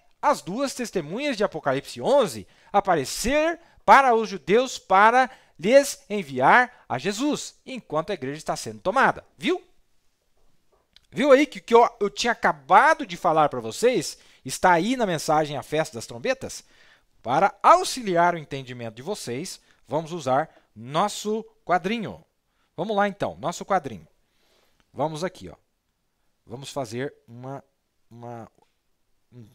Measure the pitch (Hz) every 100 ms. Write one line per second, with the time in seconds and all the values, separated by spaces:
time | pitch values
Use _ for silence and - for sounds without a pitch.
0 | _ _ - 214 139 214 277 - 233 190
1 | 147 202 294 214 202 160 143 135 - 123
2 | 147 277 202 113 90 _ _ 196 196 170
3 | 127 - 220 294 320 330 _ _ - 240
4 | 269 226 208 190 - 214 262 - - 190
5 | 214 247 262 - _ - 180 277 277 -
6 | - 202 143 127 139 220 247 - - 123
7 | 156 202 294 233 - - - 254 - 151
8 | 170 196 131 151 - 160 - 107 175 254
9 | 214 - - - - 359 - _ _ _
10 | _ _ _ _ _ _ _ _ _ _
11 | _ 139 294 262 294 - - 233 233 -
12 | 202 - 233 220 196 151 135 190 285 311
13 | 220 175 180 156 147 127 113 107 240 226
14 | - - _ _ 127 - 185 175 202 254
15 | 208 156 - 156 151 143 - 151 156 117
16 | - 120 190 262 98 - - _ _ _
17 | _ _ 110 143 196 - 240 233 226 -
18 | 214 170 175 170 147 139 127 123 113 110
19 | 147 - - 120 190 - _ _ - 143
20 | 156 170 131 135 160 _ _ 104 120 156
21 | 208 - 208 220 - _ - 175 175 233
22 | 160 78 _ _ _ _ _ - 202 202
23 | 202 - 117 82 139 - - 190 143 98
24 | 76 _ _ _ _ _ _ _ _ -
25 | 151 151 175 - 87 73 _ _ _ _
26 | _ _ _ _ - 123 135 147 120 120
27 | 143 - - 117 127 139 - _ _ _
28 | _ 113 120 117 110 _ _ _ _ _
29 | _ _ _ 123 110